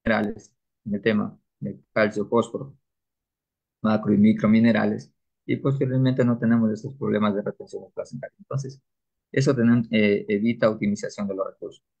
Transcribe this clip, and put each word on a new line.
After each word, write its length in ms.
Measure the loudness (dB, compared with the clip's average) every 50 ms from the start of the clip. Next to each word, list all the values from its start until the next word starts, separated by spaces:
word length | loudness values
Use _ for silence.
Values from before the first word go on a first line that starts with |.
| -2
generales 500 | 0 0 0 0 -2 -6 -10 -16 _ _ _ _ _ _ _ -8
en 100 | -6 -6
el 80 | -2
tema 360 | 0 0 0 0 -2 -4 -8 -16 _ _ _ _
de 200 | -12 -12 -12 -14 _ _
calcio, 340 | -2 0 0 0 0 -4 -4
fósforo, 500 | 0 0 0 0 -2 -6 -10 -10 -14 -18 _ _ _ _ _ _ _ _ _ _ _ _ _ _ _ _ _ _ _ _ _
macro 300 | -2 0 0 0 0 2 4
y 20 |
microminerales, 960 | 6 6 4 4 4 4 4 4 6 6 4 4 2 0 -2 -4 -6 -10 -14 _ _ _ _ _ _ _
y 120 | -6 -4
posteriormente 680 | -2 -2 -2 -2 0 -2 0 0 2 2 2 2 2 2
no 140 | 2 2 2
tenemos 320 | 2 2 2 2 2 0
esos 220 | 0 -4 -8 -12 -10
problemas 400 | -6 -4 -2 0 0 0 0 -2
de 80 | -2
retenciones 500 | -4 -6 -8 -10 -12 -14 -14 -16 -16 -12
placentarias. 460 | _ -12 -12 -10 -12 -14 -14 -16 -16 -18
Entonces, 440 | -10 -8 -8 -6 -8 -10 -14 -18 _ _ _ _ _ _ _ _ _ _
eso 240 | -2 0 2 2 2
tienen, 320 | 2 4 4 4 2 2 0
eh, 340 | 0 2 4 4 2 0 0 -2
evita 420 | -2 0 0 -2 0 0 0 0
optimización 580 | 0 0 -2 -2 -2 -4 -6 -10 -8 -8 -8 -6
de 60 | -6
los 120 | -6 -8
recursos. 380 | -8 -10 _ -16 -16 -16 _ _ _ _ _